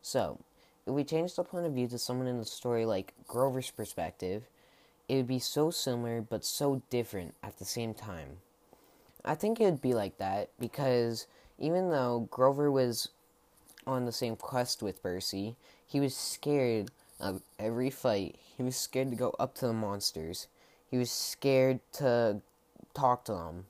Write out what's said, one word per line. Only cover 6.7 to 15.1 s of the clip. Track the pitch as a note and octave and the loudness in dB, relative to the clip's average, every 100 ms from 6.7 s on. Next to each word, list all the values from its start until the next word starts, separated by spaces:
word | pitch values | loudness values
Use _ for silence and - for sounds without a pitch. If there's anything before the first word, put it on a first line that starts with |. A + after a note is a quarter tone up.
| C3+ - | 0 -2
different | B2 A#2 G2+ F2 - | -2 -2 -6 -8 -10
at | - - | -14 -10
the | - | -8
same | - A2+ | -4 -4
time. | G#2+ G#2+ F2 C#2 E2+ _ _ _ - _ _ - - | -6 -10 -10 -12 -16 _ _ _ -20 _ _ -20 -10
I | - D#3+ | -4 -2
think | G#3 A3+ | 0 4
it | G#3+ | 4
would | D3 | 4
be | B2+ | 2
like | A#2+ G2 - | 2 0 -2
that | F#2+ G2 - - | -2 -2 -4 -6
because | A#2 - C3+ B2 A#2 A2+ - - - - | -8 0 2 4 2 0 -8 -20 -20 -4
even | D3 F3 F#3 | 0 2 2
though | D#3 B2 A#2+ A2+ | 2 2 0 -2
Grover | - C3 C#3 D3 | 4 4 6 4
was | C3+ B2+ A2+ - _ _ _ _ _ - - - | 4 2 0 -6 _ _ _ _ _ -20 -12 -4
on | C3 A#2+ | -2 -2
the | |
same | A2+ A#2+ A2 | -2 -4 -4
quest | - B2+ A#2+ - | -2 -2 0 -2
with | G#2 F#2 | -4 -4
Percy, | F#2 | -4